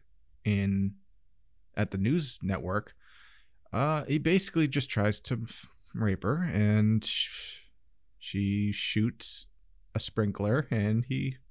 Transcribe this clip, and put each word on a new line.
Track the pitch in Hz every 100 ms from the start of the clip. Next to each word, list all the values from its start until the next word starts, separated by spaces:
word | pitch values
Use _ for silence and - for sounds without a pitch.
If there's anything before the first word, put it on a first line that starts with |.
| - - - -
in, | 104 101 98 98 98 - - - - - - - - -
at | 104
the | 98
news | 101 165 143 -
network, | 92 87 87 101 - - - - - - - - -
uh, | 110 143 151
he | - 151
basically | 156 190 - 165 147
just | 143 131
tries | - 104 104
to | - 120 117
f-, | - - - -
rape | 113 110 104
her, | 101 156
and | 175 101 104 107 107 110
sh-, | - - - - - - - - - - - -
she | - 101 98 101 104
shoots | 101 - 107 110 - - - - - - - -
a | 110
sprinkler, | - - 104 98 104 127 -
and | 110 104 110 120
he | 131 139 131 -